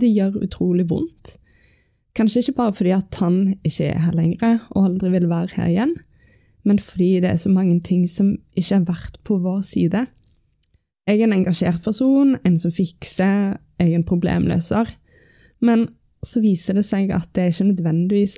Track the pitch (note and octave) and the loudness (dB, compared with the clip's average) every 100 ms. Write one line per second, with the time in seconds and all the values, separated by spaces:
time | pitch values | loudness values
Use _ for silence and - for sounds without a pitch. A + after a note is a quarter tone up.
0 | A#3+ G#3 G3 G3+ F#3+ - F3+ F3+ E3+ - | 2 2 0 -2 -6 -2 0 0 0 -2
1 | E4 _ - - _ _ _ _ _ _ | -4 _ -20 -20 _ _ _ _ _ _
2 | _ - A3 A#3+ A#3+ C4 A#3 G3 F3+ F#3+ | _ -2 0 0 -2 -2 -2 0 0 0
3 | F#3+ - F3 F3+ G3 G3 D#3+ - D3 - | -2 -2 0 2 0 -2 -4 -2 -2 0
4 | E3 E3 E3 - A3+ A#3 - G3 F#3+ F#3 | -2 0 0 0 0 0 0 0 0 0
5 | F#3 F#3 F3 E3+ F3+ - E3+ F3 C4+ E4+ | 0 0 0 -2 -4 -4 -2 0 0 -4
6 | - _ _ _ _ _ G3+ G3+ - F3+ | -10 _ _ _ _ _ 0 0 0 0
7 | F3+ F#3 F3+ E3 G3 F#3 F#3 F3 E3+ F3+ | 2 2 2 0 0 2 2 0 0 0
8 | F3 - G3 - - - E3+ G3 F3 E3+ | 0 0 0 0 -6 -6 0 0 0 -4
9 | - - - G3 F3+ F#3+ F#3+ G3 E3+ G3 | -10 -12 -4 -2 -2 -4 -4 -2 0 0
10 | C4 _ _ _ _ _ _ _ _ _ | -4 _ _ _ _ _ _ _ _ _
11 | - G#3 A3+ G3 F#3 E3+ E3+ E3+ - G#3+ | -2 2 2 2 0 0 0 -2 -2 0
12 | C4 C4+ C#4 B3+ F3+ E3+ E3+ E3+ F3+ - | 2 4 4 2 2 2 0 -2 -4 -4
13 | - - F#3+ G3+ G3 - _ - F3 E3+ | -8 -2 0 2 0 -4 _ -2 0 2
14 | E3+ F3 E3+ F3 D#3 E3+ E3+ G#3+ A3+ - | 0 0 0 0 0 -2 -2 -2 -2 -6
15 | _ _ _ _ _ - A#3 A3+ A3+ - | _ _ _ _ _ -2 2 2 0 -6
16 | _ _ - A#3 G#3+ F3 - G3 G3+ G3 | _ _ -6 0 0 0 0 -2 0 -2
17 | G3 F#3 - - F3+ E3+ G3 F3+ E3 E3 | -2 -2 -4 -2 -2 0 0 0 0 0
18 | F3+ G3+ G3+ | 0 0 0